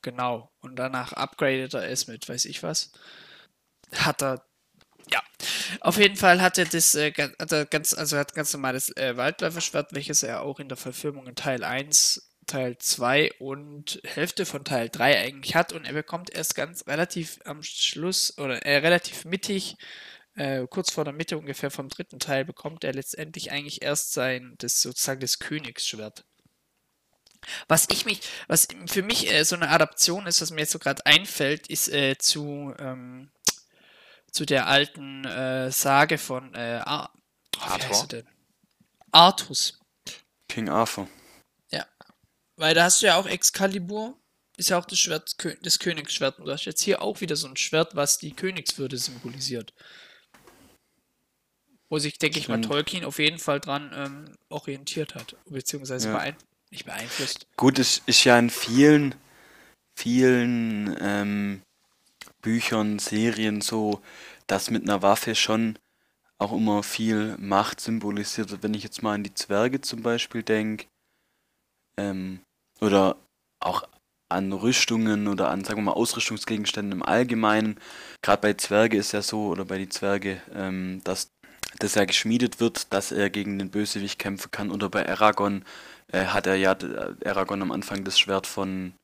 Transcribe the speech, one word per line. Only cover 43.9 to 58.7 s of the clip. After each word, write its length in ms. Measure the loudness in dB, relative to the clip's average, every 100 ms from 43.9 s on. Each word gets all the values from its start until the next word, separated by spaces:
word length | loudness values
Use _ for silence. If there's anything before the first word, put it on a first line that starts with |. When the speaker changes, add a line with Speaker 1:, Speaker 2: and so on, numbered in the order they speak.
| -8 -10 -14 _ _ _ -4
Speaker 1:
ist 120 | 0
ja 80 | 0
auch 80 |
das 140 | 0 0
Schwert, 400 | 0 0 -6 -8
Kö-, 180 | -8 -6
das 160 | 0 0
Königsschwert. 580 | 2 -4 -6 -2 -2 -2
Und 80 |
du 60 | -8
hast 140 | -6
jetzt 180 | -4 -2
hier 180 | 0 0
auch 200 | 0 -4
wieder 140 | -4
so 120 | -4 -4
ein 100 | -4
Schwert, 380 | 0 2 0
was 240 | 0 2 0
die 160 | -2
Königswürde 640 | -6 -6 -4 -6 -4 -6 -4
symbolisiert. 720 | -6 -8 -12 -8 -6 -6 -10 _ -20 -20 -20 -20 _ _ -20 _ -20 _ _ _ _ _ _ _ _ _ _ _ _
Wo 100 | -4
sich, 180 | -4 0
denke 200 | 0 0
ich 80 | -2
mal, 80 | -2
Speaker 3:
Stimmt. 120 | 0
Speaker 1:
Tolkien 320 | 0 0 -4
auf 160 | -6 0
jeden 200 | 0 0
Fall 200 | -2 -2
dran, 320 | -2 -6 -6
ähm, 440 | -10 -10 -10 -18 -20 _
orientiert 640 | -10 -8 -10 -8 -6 -8
hat. 200 | -10 -16 -20 _
Beziehungsweise 600 | -8 -6 -8 -8 -4 -2
Speaker 3:
Ja. 60 | -2
Speaker 1:
beein-, 200 | -4 -8 _ _ _
nicht 160 | -16
beeinflusst. 600 | -10 -10 -8 -6 -6 -6 -10 4
Speaker 3:
Gut, 220 | 4 4
es 220 | 2 2
ist 180 | 4 6
ja 160 | 8 8
in 100 | 6
vielen, 640 | 0 2